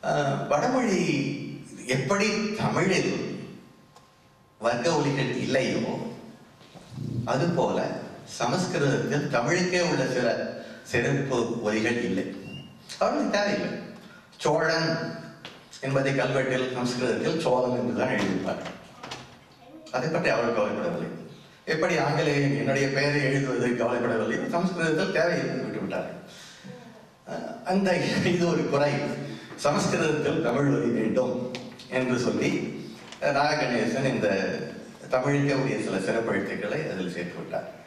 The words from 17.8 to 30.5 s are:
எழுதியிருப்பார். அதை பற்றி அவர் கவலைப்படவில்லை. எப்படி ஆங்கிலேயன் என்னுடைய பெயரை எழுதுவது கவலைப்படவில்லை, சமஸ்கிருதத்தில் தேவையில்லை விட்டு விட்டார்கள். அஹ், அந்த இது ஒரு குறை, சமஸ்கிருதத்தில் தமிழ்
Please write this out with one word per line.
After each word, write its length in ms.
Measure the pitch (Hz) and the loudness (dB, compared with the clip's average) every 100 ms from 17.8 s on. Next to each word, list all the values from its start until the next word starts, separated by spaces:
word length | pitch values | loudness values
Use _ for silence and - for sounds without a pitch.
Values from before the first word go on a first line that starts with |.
| - - - | 0 0 0
எழுதியிருப்பார். 540 | 104 95 - - - - - - - - - - - - - - - - | 0 0 0 -2 -4 -6 -12 -18 -18 -14 -14 -16 -20 -20 -20 -20 -20 -6
அதை 160 | 127 156 | -2 0
பற்றி 200 | 165 165 | 0 2
அவர் 260 | 117 117 | 2 2
கவலைப்படவில்லை. 540 | 113 104 - 85 - - - - - - - | 2 0 0 -2 -2 -6 -8 -14 -18 -20 -16
எப்படி 340 | - 160 175 165 | -4 0 2 2
ஆங்கிலேயன் 580 | 139 156 156 143 139 143 | 2 2 2 4 2 2
என்னுடைய 320 | - 135 139 | 2 2 2
பெயரை 360 | 147 147 143 | 2 2 2
எழுதுவது 520 | 135 139 127 120 120 117 | 2 2 2 2 2 2
கவலைப்படவில்லை, 760 | 113 - - 113 107 - - | 2 2 2 0 0 -2 0
சமஸ்கிருதத்தில் 640 | 170 175 170 165 156 - | 0 0 0 0 2 0
தேவையில்லை 420 | 160 170 175 139 | 2 2 2 0
விட்டு 260 | - - 107 | -2 -4 -4
விட்டார்கள். 400 | 95 - - - - - - - - - - - - - - | -4 -4 -6 -10 -16 -18 -20 -18 -16 -16 -18 -20 -20 -20 -10
அஹ், 340 | - - - | -8 -8 -10
அந்த 320 | - 190 190 175 - - | 0 2 4 2 2 2
இது 240 | 185 175 170 | 2 4 4
ஒரு 200 | 151 - | 2 2
குறை, 240 | 143 143 139 - 113 - - - - | 2 2 2 -2 -4 -8 -10 -14 -2
சமஸ்கிருதத்தில் 840 | 143 147 175 170 160 147 143 - | 0 2 2 2 2 2 2 2
தமிழ் 280 | 120 | 2